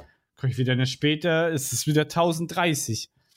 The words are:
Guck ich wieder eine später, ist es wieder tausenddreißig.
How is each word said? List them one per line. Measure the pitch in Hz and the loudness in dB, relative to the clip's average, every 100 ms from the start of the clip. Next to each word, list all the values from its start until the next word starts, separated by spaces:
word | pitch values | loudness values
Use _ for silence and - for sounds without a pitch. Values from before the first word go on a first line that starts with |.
| - _ _ - | -20 _ _ -4
Guck | 131 | -4
ich | 127 | 0
wieder | 127 | 0
eine | 123 131 | 2 0
später, | - 147 156 175 160 170 | 0 0 0 2 2 2
ist | 156 - | 0 -2
es | 123 - | -4 0
wieder | 151 151 | 2 2
tausenddreißig. | 170 170 160 170 175 175 147 - 107 - _ _ | 2 0 0 -4 0 0 0 -2 -6 -8 _ _